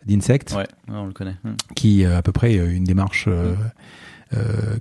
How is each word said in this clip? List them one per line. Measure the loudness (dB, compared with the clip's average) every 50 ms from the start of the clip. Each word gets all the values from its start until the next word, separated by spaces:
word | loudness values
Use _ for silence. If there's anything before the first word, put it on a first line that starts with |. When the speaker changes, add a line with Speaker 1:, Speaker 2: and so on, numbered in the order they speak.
| -2
Speaker 1:
d'Insect, | 0 0 2 4 4 2 2 2 -4 -6
Speaker 2:
Ouais, | -6 -6 -6 -10 _ _ -14
ouais, | -12 -10
on | -10
le | -10 -10
connaît. | -10 -10 -10 -10 -10 -10
Hmm. | -10 -8 -8 -10 -10 -8
Speaker 1:
qui, | 0 4 4 6 6 6
euh, | 4 4
à | 2 2
peu | 0 0
près, | 2 2 2 2 2
euh, | 2 0 0
une | 0 0
démarche, | 2 2 2 0 0 -4 -4 -2 0
euh, | 0 0 0 0 -2
Speaker 2:
Hmm. | -2 -4 -6 -6 _ -20 -20 -20 -20 -20 -20 -20 -20 -12 -6 -4 -4
Speaker 1:
euh, | -2 -2 -2 -2 -2 -2 -4 -4